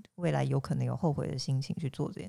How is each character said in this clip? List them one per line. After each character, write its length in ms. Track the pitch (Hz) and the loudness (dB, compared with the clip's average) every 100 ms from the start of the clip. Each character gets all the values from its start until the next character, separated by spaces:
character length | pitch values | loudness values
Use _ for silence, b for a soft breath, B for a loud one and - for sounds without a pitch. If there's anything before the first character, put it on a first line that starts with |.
| - - | -10 -2
未 160 | 170 | 2
来 120 | 143 | 2
有 140 | 135 135 | 4 2
可 160 | - | 2
能 100 | 131 | 0
有 120 | 123 127 | 0 2
后 160 | 165 | 2
悔 160 | 143 - | 2 -2
的 100 | 127 | -2
心 220 | - 131 | 0 0
情 160 | 139 - | 0 -2
去 140 | 131 | -4
做 200 | - 147 | -2 -4
这 100 | |
件 80 | - | -4